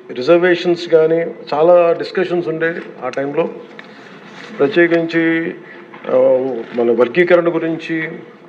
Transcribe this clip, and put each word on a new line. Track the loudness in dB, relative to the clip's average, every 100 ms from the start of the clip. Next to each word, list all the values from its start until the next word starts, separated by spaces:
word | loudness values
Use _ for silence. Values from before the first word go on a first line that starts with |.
| -14
రిజర్వేషన్స్ | -6 2 4 4 2 0 -2 2
కానీ | 4 4 2 -2 -8 -6
చాలా | 2 6 6 4 0
డిస్కషన్స్ | -4 -4 -2 -2 -4
ఉండేవి | -4 -4 -6 -12 -12
ఆ | -8
టైంలో. | -6 -4 -2 -4 -6 -16 -20 -20 -20 -20 -20 -20 -20 -18 -2
ప్రత్యేకించి, | 0 2 2 2 0 -2 0 -2 -4 -10 -16 -20 -20 -16 -2
ఆ, | 2 2 2 0 -6 -6 -2
మన | 0
వర్గీకరణ | 2 2 2 4 4 2
గురించి, | -2 -4 -6 -6 -6 -6 -10 -16 -20